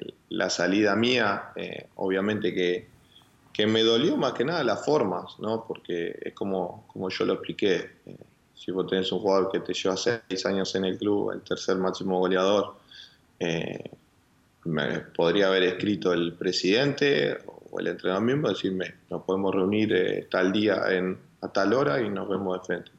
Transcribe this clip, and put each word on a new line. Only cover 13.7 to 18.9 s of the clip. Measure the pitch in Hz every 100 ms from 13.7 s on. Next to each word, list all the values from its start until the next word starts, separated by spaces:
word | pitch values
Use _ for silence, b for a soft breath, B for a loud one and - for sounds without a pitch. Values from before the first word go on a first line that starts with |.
| - - - _ _ _ _ _ _
me | 85 78 65 -
podría | - - 85 101 98
haber | 95
escrito | 90 92 104 101 92
el | 85 85
presidente | - 92 90 90 110 143 135 143 135 - - - - -
o | -
el | 90
entrenador | 90 90 95
mismo, | 113 143 123
decirme, | 95 98 92 87